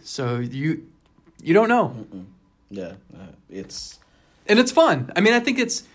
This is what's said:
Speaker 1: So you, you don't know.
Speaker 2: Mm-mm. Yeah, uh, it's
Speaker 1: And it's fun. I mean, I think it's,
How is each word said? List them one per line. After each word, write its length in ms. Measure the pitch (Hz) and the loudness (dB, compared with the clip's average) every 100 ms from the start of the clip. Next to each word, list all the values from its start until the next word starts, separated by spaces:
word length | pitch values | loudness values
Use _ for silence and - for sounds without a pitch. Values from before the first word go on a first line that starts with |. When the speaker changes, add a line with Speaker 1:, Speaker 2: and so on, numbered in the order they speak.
Speaker 1:
So 360 | - - 120 120 | -14 -8 -6 -4
you, 460 | 120 135 156 - - _ _ _ _ - | -6 -4 -4 -4 -10 _ _ _ _ -10
you 140 | - | 2
don't 140 | 190 226 | 4 4
know. 260 | 240 156 117 | 2 0 -6
Speaker 2:
Mm-mm. 280 | 101 98 92 _ _ _ _ | -14 -18 -20 _ _ _ _
Yeah, 240 | 98 87 95 _ 87 | -12 -12 -14 _ -20
uh, 100 | 92 - _ | -20 -20 _
it's 520 | 95 - - - - _ _ _ _ - | -16 -14 -16 -16 -20 _ _ _ _ 2
Speaker 1:
And 100 | 220 | 4
it's 140 | 247 | 4
fun. 400 | - 320 139 123 | 4 4 2 -2
I 60 | 175 | 2
mean, 120 | 214 | 2
I 40 | 240 | 2
think 200 | 233 262 | 0 -2
it's, 240 | 233 - - | -4 -6 -10